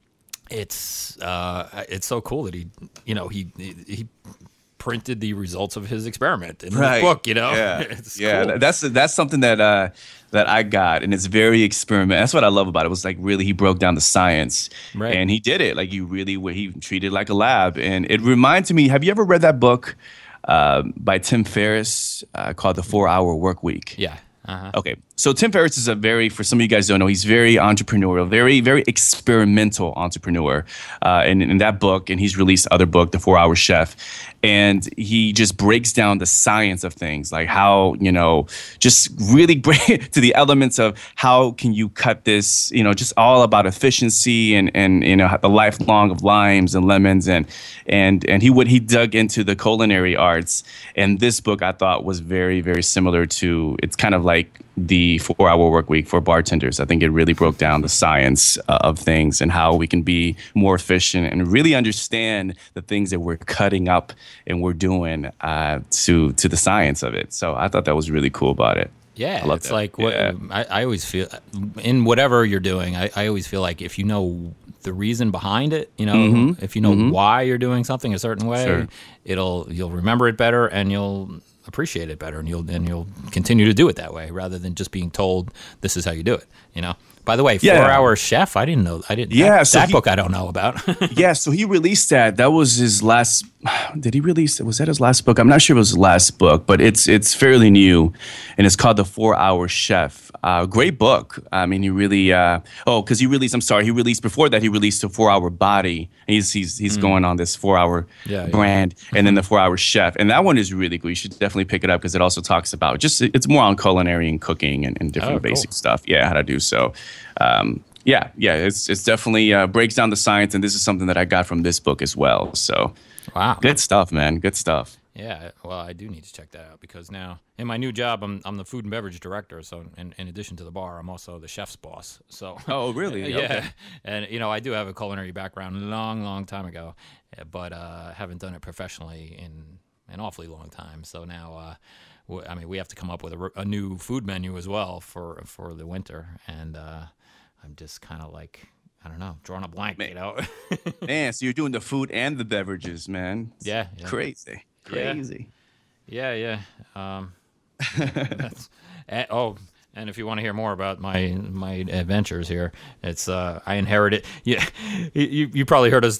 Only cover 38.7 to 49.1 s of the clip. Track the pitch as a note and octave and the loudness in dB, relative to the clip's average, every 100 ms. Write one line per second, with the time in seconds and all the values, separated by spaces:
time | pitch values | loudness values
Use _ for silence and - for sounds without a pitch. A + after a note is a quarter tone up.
38.7 | - - - - G#2+ G#2 C3+ E3+ D3 D3 | 0 2 4 2 -2 4 6 6 4 2
39.7 | D3 - A3 - D3+ B2 - C#3+ C#3 C3 | 2 4 0 0 2 2 4 4 4 2
40.7 | - A2 G2+ - - C3 B2+ B2+ A#2 A#2+ | 2 0 -2 -12 -2 4 4 4 0 -2
41.7 | G#2+ G#2+ - B2 G#2+ - G#2 G2+ - - | 0 -2 -2 -2 -2 2 2 2 -2 0
42.7 | A#2+ G#2+ G2 B2 - A#2 B2+ A#2 G#2 F#2+ | 0 2 2 -2 2 6 6 6 4 2
43.7 | F#2+ C3+ - A#2 - B2 A2+ A2 G#2 F#2+ | 2 2 2 0 0 2 2 4 4 2
44.7 | - F#2+ F#2 C2 F#2+ F#2 - G2+ G#2 G#2+ | 2 4 4 4 4 4 4 4 4 4
45.7 | - - G#2 G#2 F2 G2 G#2 G2+ G2 F2+ | 2 2 4 4 2 4 4 4 4 2
46.7 | F#2+ F#2 G2 G2 F#2+ F2+ F2 D#2 - - | 2 4 4 6 4 4 0 0 -8 -18
47.7 | - - G2+ F#2+ F#2+ - G2 B2 B2+ B2 | -14 -2 2 4 2 2 4 6 6 6
48.7 | B2 A2 A#2+ A#2 | 4 4 2 2